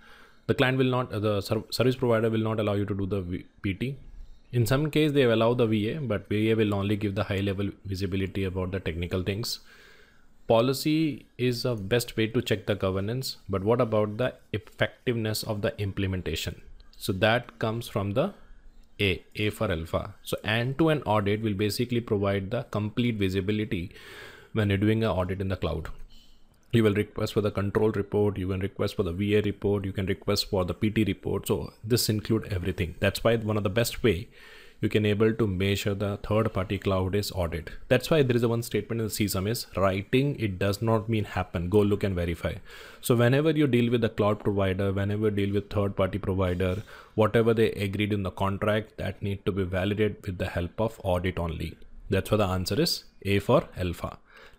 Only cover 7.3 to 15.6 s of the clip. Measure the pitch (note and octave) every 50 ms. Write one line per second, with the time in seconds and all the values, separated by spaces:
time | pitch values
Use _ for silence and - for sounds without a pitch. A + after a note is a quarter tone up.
7.3 | G#2 F#2+ G2 G2+ G2 F#2+ G2+ G2 - - - G2 F#2+ F2+ G2 F#2+ F2+ G2 F#2+ F2+
8.3 | F#2 G2+ F#2+ F#2+ E2+ F#2 F#2 F2+ F#2 F#2+ - F2+ E2 E2+ F2 F2 F#2+ F#2+ F#2 G2
9.3 | G2 G2+ A#2 - - - - - - - - - - - - - _ - - -
10.3 | - - - - A#2 A2+ A#2 C3 C3+ C3 - D#3 D3+ D#3 D#3+ D#3 C3+ - - -
11.3 | _ - B2 B2+ B2 A#2 - C3 B2 A2+ F#2+ G2 A#2+ A#2+ A#2 - - - A2 G#2+
12.3 | - B2+ A2+ - A#2 G#2 G#2 - G#2 F#2+ - F#2+ F#2 F#2+ G2 G2+ A#2 C3 C3+ -
13.3 | - - - - F#2+ F#2+ F#2+ G#2 A#2 A#2+ B2+ A2+ A2 G#2+ G#2+ G#2 G#2+ G#2+ B2 B2+
14.3 | - - - - - G#2+ - - - - - G#2 - - - - B2 A#2 A2 G#2+
15.3 | G#2+ - - - A2 G#2